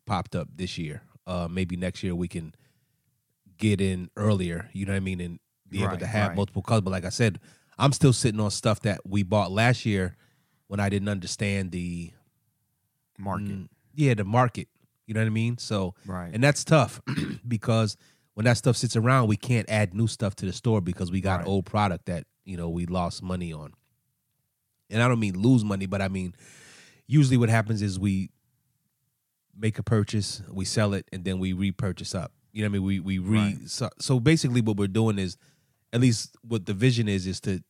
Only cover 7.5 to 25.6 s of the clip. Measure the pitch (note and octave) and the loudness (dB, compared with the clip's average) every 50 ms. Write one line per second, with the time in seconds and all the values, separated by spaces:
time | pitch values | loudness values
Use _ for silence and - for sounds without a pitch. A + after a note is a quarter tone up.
7.5 | _ _ _ _ _ - A#2+ C#3+ C3 - - C#3 A#2+ - - B2 G#2 G#2+ G#2+ G2+ | _ _ _ _ _ 2 2 2 4 6 6 6 6 4 2 0 0 0 -2 -2
8.5 | - - - B2 - - - G#2+ F#2+ - - F#2+ F#2+ G#2 G2+ F2 G#2 G#2+ G2 F2 | -2 -2 0 0 0 2 0 -2 -2 -2 -4 -4 -2 -2 0 2 2 0 0 0
9.5 | F#2+ G#2 A2+ B2 B2+ - - A#2 G#2 G2 F#2 F2+ - - _ _ _ _ _ _ | 0 2 4 4 4 2 0 0 0 0 0 -2 -4 -8 _ _ _ _ _ _
10.5 | _ _ _ - G2 G2+ G2+ G2 G2 G2+ F#2+ G#2 G2+ G2 F2 F#2 - - G#2+ G2+ | _ _ _ -8 -4 -2 0 0 0 0 0 -2 -4 -4 -6 -6 -6 -4 -2 -2
11.5 | G2+ G2 F#2+ F2+ F2 F2+ F2 F2 F2 E2+ E2+ E2 - _ _ _ _ _ _ _ | -2 -2 -2 -4 -4 -6 -6 -6 -6 -8 -10 -12 -14 _ _ _ _ _ _ _
12.5 | _ _ _ _ _ _ _ _ _ _ _ _ _ - G2 G2+ F#2+ F#2 G#2 G2+ | _ _ _ _ _ _ _ _ _ _ _ _ _ -12 -8 -6 -4 -4 -4 -6
13.5 | G2+ G2 F2 - _ _ _ _ _ D3 D3+ C3+ A#2+ G#2 G2+ F#2+ A2 B2 B2+ A#2+ | -6 -8 -10 -12 _ _ _ _ _ 2 2 4 4 2 0 2 4 4 4 2
14.5 | - - - - _ _ _ _ _ _ _ - G#2+ A2 A2 A2 A2 A2 A2+ A#2 | 0 -4 -10 -12 _ _ _ _ _ _ _ -6 -2 -2 0 0 0 0 0 0
15.5 | A#2+ A#2 - - A2 G2+ F#2+ F2+ F#2 - - G#2 F#2+ F2+ F2 E2+ E2 A2 B2+ C#3+ | -2 -4 -4 -4 -2 -2 -2 -2 -4 -8 -12 -10 -10 -8 -8 -6 -2 2 4 4
16.5 | C#3+ - - - D#3+ D#3 A#2+ - - - - - C#3 - - - - - - A#2+ | 2 2 2 4 4 4 4 4 -2 -8 -10 -6 -4 -4 -4 -4 -6 -8 -6 -4
17.5 | A#2+ G#2+ - - A2+ A2+ A2+ G#2 - - _ _ _ _ _ _ _ - G#2+ B2 | -4 -2 0 0 2 2 2 0 -4 -8 _ _ _ _ _ _ _ 0 2 4
18.5 | A#2+ - - B2+ A2+ - - A2+ - A#2 A2 B2 C3 C3+ B2 G#2+ G#2+ - - B2+ | 4 4 4 2 2 2 0 0 2 2 4 4 4 4 4 4 2 2 2 0
19.5 | B2 A#2 G#2+ - A2 G#2+ G#2+ F#2+ F2 G#2 A2+ A2 - - G#2 G2 F#2+ - - F#2+ | 0 0 0 2 2 2 2 0 0 0 0 0 0 -2 -4 -4 -4 -4 -6 -6
20.5 | E2+ - - A#2+ A2 G#2+ F2+ F2+ F2 - F#2+ F2 F2 G2 F2+ F#2+ F#2 F2+ E2 F2 | -6 -2 0 2 2 2 2 0 -2 -4 -4 -2 -2 -2 0 0 0 -2 0 0
21.5 | G2 G2 F2+ - - G#2+ G#2 G2+ F2 E2 - - F2 E2 - - _ _ _ F#2+ | 0 0 0 0 0 0 0 0 0 -2 -6 -6 -8 -8 -8 -12 _ _ _ -12
22.5 | F#2+ F2 E2+ E2+ E2 F2 F2 E2+ F2+ F#2 F2 E2+ - - F#2 F2+ F#2 F2+ F2+ E2+ | -10 -6 -6 -4 -4 -4 -4 -2 -2 -2 -2 -2 -4 -6 -8 -6 -6 -6 -6 -8
23.5 | D#2+ D2+ D2+ D2 - _ _ _ _ _ _ _ _ _ _ _ _ _ _ _ | -8 -10 -14 -16 -20 _ _ _ _ _ _ _ _ _ _ _ _ _ _ _
24.5 | _ _ _ _ _ _ _ - G#2 A2+ A#2 B2+ B2 A#2 A2 G2+ F2+ F2+ G2+ B2 | _ _ _ _ _ _ _ -4 0 2 2 4 4 2 0 0 0 2 4 6
25.5 | C3 B2 | 6 6